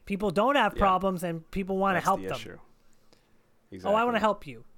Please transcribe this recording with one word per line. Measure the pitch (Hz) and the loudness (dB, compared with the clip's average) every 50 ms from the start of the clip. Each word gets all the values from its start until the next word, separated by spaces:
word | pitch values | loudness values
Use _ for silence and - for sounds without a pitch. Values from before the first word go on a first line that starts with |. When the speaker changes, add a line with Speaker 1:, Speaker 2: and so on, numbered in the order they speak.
| - | -8
Speaker 1:
People | - 196 185 214 202 | -6 -4 -2 -2 0
don't | 151 196 214 262 285 | 2 2 2 4 4
have | 277 226 202 - | 4 2 2 2
Speaker 2:
Yeah. | - | 2
Speaker 1:
problems, | 202 190 185 185 190 196 185 170 | 2 4 4 4 2 0 -2 -2
and | 180 175 165 165 165 - | -4 -4 -6 -6 -8 -8
people | - 196 190 185 190 190 | -6 -6 -4 -2 -2 0
wanna | 190 196 185 | 0 0 0
Speaker 2:
That's | 170 156 | 0 2
Speaker 1:
help | 180 196 190 | 0 0 0
Speaker 2:
the | 190 185 | -2 -6
Speaker 1:
them. | 143 | -8
Speaker 2:
issue. | 113 110 - - - - - _ _ _ - - _ _ - - _ _ _ _ _ _ _ _ _ _ - 196 - 180 | -8 -8 -12 -16 -18 -20 -20 _ _ _ -20 -20 _ _ -20 -20 _ _ _ _ _ _ _ _ _ _ -18 -14 -4 0
Speaker 1:
"Oh, | 202 202 | 2 2
I | 220 233 | 2 2
wanna | 247 233 208 | 2 2 2
Speaker 2:
Exactly. | |
Speaker 1:
help | 208 220 190 - - 151 | 2 2 0 0 -6 -14
you." | 120 113 - - - | -14 -16 -18 -20 -20